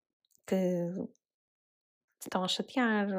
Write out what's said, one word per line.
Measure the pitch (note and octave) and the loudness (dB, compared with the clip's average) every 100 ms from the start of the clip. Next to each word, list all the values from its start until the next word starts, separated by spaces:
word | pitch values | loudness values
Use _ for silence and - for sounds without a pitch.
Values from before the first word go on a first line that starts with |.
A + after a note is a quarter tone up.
| _ _ _ - - | _ _ _ -20 -2
que | F#3+ F3+ F3 F3 F#3 - - _ _ _ _ _ _ _ _ _ _ | 2 2 2 -2 -4 -8 -12 _ _ _ _ _ _ _ _ _ _
te | - | -4
estão | G3 | -2
a | F#3 | 0
chatear | - G3+ - A#3 G#3+ G3+ | -2 -2 0 2 2 2